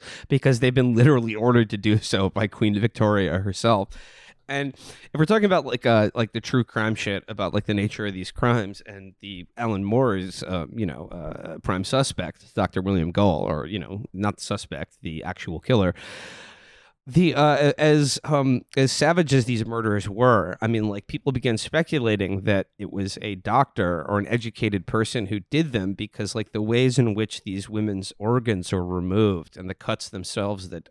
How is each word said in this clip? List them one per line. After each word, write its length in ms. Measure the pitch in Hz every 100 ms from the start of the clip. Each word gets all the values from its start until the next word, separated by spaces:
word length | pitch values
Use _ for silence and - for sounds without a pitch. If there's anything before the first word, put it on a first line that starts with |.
| - - -
because 320 | 139 139 123
they've 160 | 127
been 220 | 127 127 113
literally 400 | 131 135 113 107
ordered 340 | 117 120 110
to 60 | 104
do 220 | 107 107
so 300 | - 101 95
by 200 | - 107
Queen 280 | - 107 101
Victoria 580 | 113 - 107 104 90 87
herself. 520 | 101 90 117 107 98 - - - - _ -
And 260 | 139 139
if 440 | - - - - 151
we're 60 |
talking 200 | 156 220
about, 200 | 208 180
like, 220 | 123 120 127
uh, 240 | 113 107
like, 200 | - 113
the 80 | 117
true 240 | - 131
crime 320 | 117 117 110 107
shit 260 | - 98 -
about, 260 | 101 92
like, 120 | 104 -
the 80 |
nature 300 | 104 101 -
of 100 | 104
these 180 | 92 92
crimes 500 | - 123 120 98 101
and 300 | - 101 95 -
the 260 | 98 92 87 -
Alan 280 | 117 98
Moore's, 580 | 98 117 131 95 92 -
uh, 240 | - 90 80
you 120 | 120 95
know, 200 | 65 87
uh, 460 | 85 78 - - 80
prime 260 | - 92
suspect, 680 | 92 - 139 - 85 - - -
Doctor 260 | 92 -
William 300 | 92 95 82
Gull, 320 | 87 101 80 50
or, 180 | 76 69
you 120 | 101
know, 240 | 67 98 -
not 260 | 92 104 -
the 40 |
suspect, 540 | - 104 - 71 - _
the 200 | 85 80
actual 380 | 82 - - 80
killer. 340 | - 120 92 - - - - - - - - - _ _ -
The, 280 | 127 175
uh, 400 | 139 151 139 147 -
as, 420 | 151 151 143 -
um, 380 | - 147 135 123 - -
as 120 | 135
savage 440 | - 147 175 151
as 100 | 135
these 220 | 117 117 113
murderers 420 | 117 110 104 104
were, 480 | 98 123 113 85 -
I 40 | 110
mean, 200 | 113 107
like, 180 | 101 -
people 260 | 147 -
began 260 | 127 123 110
speculating 840 | - 156 165 156 117 104 95 95
that 240 | 104 98 - -
it 120 | 101
was 280 | 98 95 -
a 140 | 107
doctor 680 | 95 101 117 139 - 90 85 73
or 100 | 101
an 80 | 98
educated 600 | 120 113 - 110 101 -
person 400 | 110 113 127 95
who 140 | 104
did 320 | 90 147 165
them 200 | 120 95
because, 420 | 98 104 - 104
like, 180 | 117 107
the 100 | 110
ways 360 | 107 120 131 123
in 140 | 120
which 300 | 104 107 -
these 260 | - 95 101
women's 460 | 107 107 98 92 -
organs 540 | 104 123 117 98 90
were 140 | 95 90
removed 720 | 90 90 98 107 90 78 -
and 100 | 92
the 60 |
cuts 340 | 95 - 110 -
themselves 600 | 95 90 - 101 101 92
that, 180 | 85 -